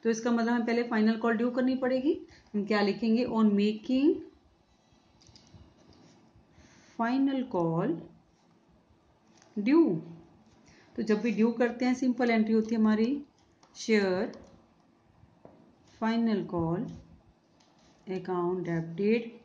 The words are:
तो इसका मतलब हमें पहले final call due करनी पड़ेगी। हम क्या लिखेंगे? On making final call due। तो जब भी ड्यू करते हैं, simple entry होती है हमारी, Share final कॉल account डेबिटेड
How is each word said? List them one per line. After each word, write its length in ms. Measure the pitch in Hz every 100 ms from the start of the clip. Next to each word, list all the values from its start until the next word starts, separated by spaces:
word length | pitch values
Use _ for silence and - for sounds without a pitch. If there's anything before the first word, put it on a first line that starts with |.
तो 60 | 226
इसका 220 | 226 240
मतलब 220 | 233 226
हमें 120 | 240 233
पहले 180 | 233
final 340 | 240 226 214 226
call 160 | 233
due 180 | 220 240
करनी 240 | 247 254 262
पड़ेगी। 460 | 254 262 269 - - - _
हम 120 | 208 202
क्या 160 | 214
लिखेंगे? 440 | 202 208 233 226 254
On 200 | 226 214
making 680 | 202 208 214 - 262 294 392 - - _ _ _ _ _ _ _ _ - - - - - _ _ - - _ _ _ _ _ - - - -
final 420 | 233 262 277 269 247 185
call 400 | 165 165 202 330 - - _ _ _ _ _ _ _ _ _ _ _ _ - -
due। 380 | 208 311 302 165 160 - - - _ _ - - - -
तो 60 |
जब 200 | 220 208
भी 100 | 226
ड्यू 200 | 196 226
करते 340 | 233 240 233 254
हैं, 80 |
simple 360 | 254 262 240 240
entry 220 | 226 214
होती 220 | 220 220 233
है 60 |
हमारी, 420 | 220 214 226 285 - _ _ _ _ -
Share 560 | - 214 196 185 220 - - - _ _ _ _ _ _ - _ - - - _ _ -
final 440 | 226 233 226 208
कॉल 400 | 170 175 165 170 240 - - - _ _ _ _ _ _ _ _ -
account 580 | 185 180 180 175 185 165
डेबिटेड 760 | 165 165 165 202 233 226 -